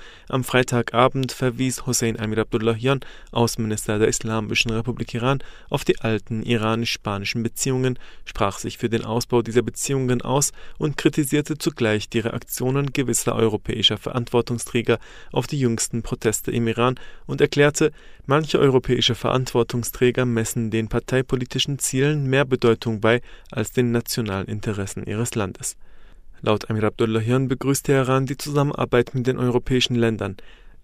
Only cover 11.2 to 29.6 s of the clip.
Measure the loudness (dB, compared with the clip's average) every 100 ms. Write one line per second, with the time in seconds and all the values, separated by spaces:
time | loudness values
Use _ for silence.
11.2 | 2 0 0 -2 -4 0 2 2 0 -2
12.2 | -2 -4 -8 -4 0 0 0 0 0 0
13.2 | 0 2 2 2 -2 0 0 0 -2 -4
14.2 | 0 0 0 -2 -2 -2 2 0 -2 -18
15.2 | -6 -4 -2 0 2 2 -2 -4 -4 -2
16.2 | 0 0 -2 0 0 2 2 0 -6 -14
17.2 | -8 0 2 4 4 4 2 0 -12 -14
18.2 | 0 2 2 4 6 6 4 2 2 0
19.2 | 0 0 2 0 0 0 -4 2 2 4
20.2 | 2 0 0 -2 -2 -2 0 -2 0 0
21.2 | 0 -2 -2 -4 -2 -2 -2 0 2 2
22.2 | 2 2 2 4 4 4 0 0 4 2
23.2 | 0 -14 -10 -6 -2 0 2 0 -2 -4
24.2 | -4 -4 -4 -6 -4 -4 -6 -6 -6 -4
25.2 | -2 -2 -4 -6 -10 -12 -16 -18 -18 -18
26.2 | -20 -6 0 0 0 0 0 2 2 2
27.2 | 2 2 2 0 0 0 2 2 4 2
28.2 | 0 -4 -2 0 0 0 2 2 2 0
29.2 | 0 0 2 0